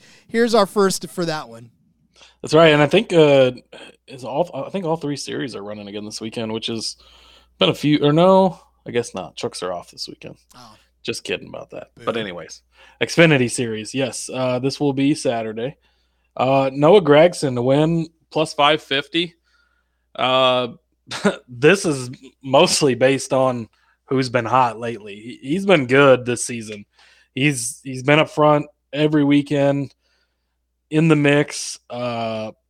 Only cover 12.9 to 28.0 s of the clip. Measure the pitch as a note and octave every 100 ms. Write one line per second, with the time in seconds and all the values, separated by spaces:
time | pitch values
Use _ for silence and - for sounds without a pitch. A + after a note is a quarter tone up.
12.9 | - A#2+ - E3 C#3 A#2+ - A#2 G#2+ G#2+
13.9 | C3 B2+ - - B2 B2+ B2+ C3+ - D3
14.9 | C3+ C#3 D3+ C3+ A#2 A2 A2 B2+ - _
15.9 | _ _ _ _ - B2+ C#3 C3+ C#3 D3+
16.9 | G#3 D3 D3 F3 E3+ C#3+ B2 B2 C#3+ D#3+
17.9 | E3+ D#3+ _ _ D3+ D#3 - D3 D#3 -
18.9 | C3+ C#3+ E3 E3+ _ _ _ _ _ _
19.9 | _ _ - B2+ C3 C3 B2+ B2 - _
20.9 | _ - - G#3 - - A#2+ D3 G3 F3+
21.9 | C#3 B2 C3+ C3 _ C3+ C3+ F3 - D3
22.9 | A#2 C3 C3+ - C3 C3 B2 A2 _ _
23.9 | _ - C3 B2+ B2 A2 B2+ B2 A2 A#2
24.9 | A2 G#2 G#2 A#2 - C3 F#3 G3 E3 B2
25.9 | C3+ C#3 B2 A#2+ A#2+ - A#2+ A2 G#2 -
26.9 | _ _ _ _ C3 D3 C3 A#2 - C3+
27.9 | C3